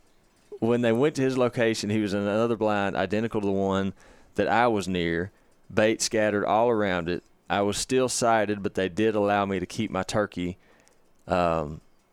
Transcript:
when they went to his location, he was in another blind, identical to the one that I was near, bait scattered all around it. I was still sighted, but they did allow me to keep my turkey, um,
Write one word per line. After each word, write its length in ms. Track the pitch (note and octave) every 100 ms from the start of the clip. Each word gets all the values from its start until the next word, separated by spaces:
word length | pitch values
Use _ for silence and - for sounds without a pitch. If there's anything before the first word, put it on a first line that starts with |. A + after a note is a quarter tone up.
| _ _ _ _ - -
when 240 | A2+ A#2+
they 100 | A#2
went 220 | A#2 D3+ C#3
to 60 |
his 160 | C3 C3
location, 540 | B2 B2 A2+ A2 G#2
he 100 | A2
was 100 | G#2 G2+
in 60 |
another 340 | G2+ G#2+ A#2 A2
blind, 400 | A2 G#2 G2 -
identical 440 | F#2+ G#2 A2+ A2
to 60 | G2+
the 80 |
one 400 | G2 G2 F#2+ G2 - - - -
that 140 | - D#2
I 180 | G#2+ A#2+
was 200 | G#2 F2+
near, 440 | F2+ E2+ E2+ F#2+ - _ _ -
bait 300 | G2+ A2 -
scattered 420 | - A2 G#2+ G2+
all 260 | - G#2+ A#2+
around 380 | G#2+ G2+ F2+ E2
it. 160 | F2 - _ -
I 140 | F#2+
was 160 | G2+ G2
still 320 | - C3 B2+
sighted, 540 | - A#2 A2+ G#2 G#2
but 100 | G2
they 160 | F#2+ F#2
did 240 | E2+ A2 G#2+
allow 300 | G2+ G#2 G2
me 140 | F#2+
to 80 | F#2
keep 240 | - A2
my 100 | F#2+
turkey, 560 | - A2 G2+ F2+ F2 - _ _ _ _ _ _ -
um, 540 | F2+ E2+ E2 D2+ D#2 - _ _